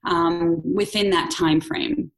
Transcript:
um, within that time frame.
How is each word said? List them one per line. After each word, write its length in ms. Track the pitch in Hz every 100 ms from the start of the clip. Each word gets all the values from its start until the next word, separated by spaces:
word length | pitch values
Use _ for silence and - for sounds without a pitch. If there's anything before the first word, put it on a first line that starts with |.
| 185
um, 560 | 330 170 170 170 165
within 460 | 165 190 208 214 202
that 200 | 175 165
time 300 | - 165 156
frame. 500 | - 156 - - -